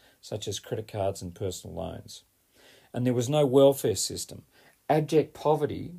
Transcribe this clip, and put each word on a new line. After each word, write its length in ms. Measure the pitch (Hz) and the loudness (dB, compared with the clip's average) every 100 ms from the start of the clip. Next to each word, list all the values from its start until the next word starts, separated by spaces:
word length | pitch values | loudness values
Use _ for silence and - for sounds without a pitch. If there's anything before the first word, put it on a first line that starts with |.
| _ _ | _ _
such 260 | - 107 107 | -12 -10 -8
as 120 | 98 | -10
credit 280 | - 107 104 | -8 -10 -8
cards 340 | 107 98 92 | -4 -4 -4
and 140 | 90 87 | -10 -8
personal 400 | 98 - 92 87 | -8 -8 -12 -10
loans. 480 | 87 82 - - - _ _ _ - - _ | -10 -10 -16 -20 -20 _ _ _ -20 -20 _
And 120 | 120 123 | -2 0
there 80 | |
was 140 | 120 117 | 0 2
no 180 | 151 143 | 2 4
welfare 500 | 135 139 135 127 - | 8 8 6 0 -2
system. 480 | - 90 - - - _ _ _ - | -4 -6 -12 -16 -20 _ _ _ 0
Abject 440 | 151 156 160 156 | 0 4 2 2
poverty 580 | - 147 151 147 - - | -2 0 0 0 -6 -10